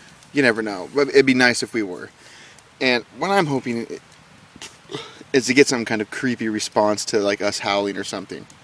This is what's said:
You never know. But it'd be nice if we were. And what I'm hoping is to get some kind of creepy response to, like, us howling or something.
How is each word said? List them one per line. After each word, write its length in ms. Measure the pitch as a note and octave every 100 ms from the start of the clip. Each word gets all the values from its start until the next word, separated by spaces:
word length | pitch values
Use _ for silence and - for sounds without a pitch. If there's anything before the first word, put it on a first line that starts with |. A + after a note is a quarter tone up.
| - - -
You 80 | C#3+
never 200 | B2+ A2
know. 260 | A2 F#2+ F2+ C3+
But 140 | C#3
it'd 160 | C3+ C3+
be 80 | B2+
nice 260 | B2 A#2
if 100 | A#2
we 100 | A#2
were. 260 | G2+ F2+ - - - - - - - -
And 240 | C3 B2 - A#2
what 100 | E3+
I'm 160 | G3 D#3
hoping 540 | C3+ B2 A#2 A2+ - - - - - - - - - - - - - -
is 120 | C#3 A#2
to 60 |
get 140 | B2+ C#3+
some 180 | B2+ A2
kind 160 | A2
of 80 | G#2
creepy 400 | - C3 A#2 A2+
response 560 | G#2+ - A#2+ G#2+ G#2 -
to, 140 | A2+
like, 220 | G2+ G2+
us 180 | G2+ -
howling 360 | G#2 G2+ G2+ F#2+
or 60 |
something. 440 | G2 G2+ F#2+ E2+ - -